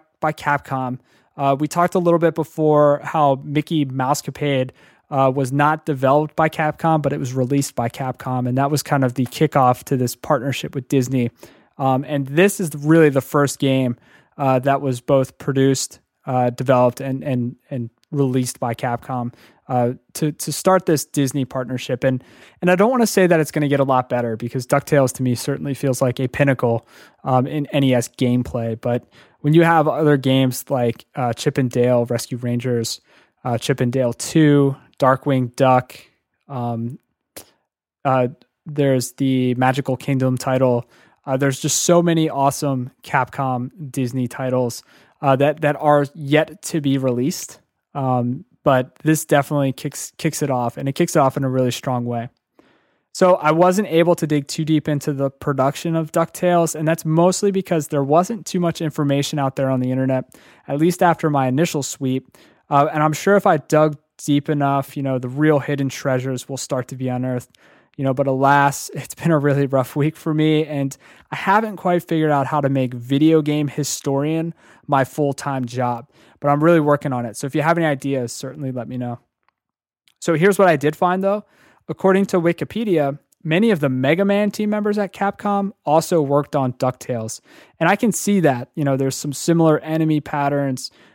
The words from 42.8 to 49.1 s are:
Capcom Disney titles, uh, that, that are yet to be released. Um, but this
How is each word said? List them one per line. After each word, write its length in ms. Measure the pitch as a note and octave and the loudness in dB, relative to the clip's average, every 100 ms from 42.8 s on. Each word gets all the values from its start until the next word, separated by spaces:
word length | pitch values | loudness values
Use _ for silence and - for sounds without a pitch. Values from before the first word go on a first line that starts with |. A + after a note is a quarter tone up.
| B2+ - | -6 -12
Capcom 720 | - C#3+ B2+ - C3+ B2+ B2+ - D3 | -4 -2 -2 -4 -4 -4 -6 -10 -10
Disney 380 | C3 B2 C3 B2 | -6 -4 -4 -6
titles, 560 | - C3 B2+ B2 - - _ _ _ | -6 -4 -2 -2 -4 -14 _ _ _
uh, 120 | C#3+ C3+ | 0 2
that, 240 | C#3 D3+ | 2 0
that 140 | D3 C#3+ | -2 0
are 280 | D3+ D3 C#3 | 4 4 2
yet 480 | - C#3+ D3 E3 - | -4 0 2 2 -4
to 200 | - E3+ | -8 -4
be 180 | C#3+ C3+ | 0 0
released. 600 | C3 A#2+ C3+ - - - _ _ _ D3 | 0 0 -2 -4 -10 -18 _ _ _ -6
Um, 500 | C3 B2+ A#2+ C3+ - _ | -2 0 -2 -4 -10 _
but 320 | D#3 C3 C3 _ | 2 2 0 _
this 240 | D3+ | 0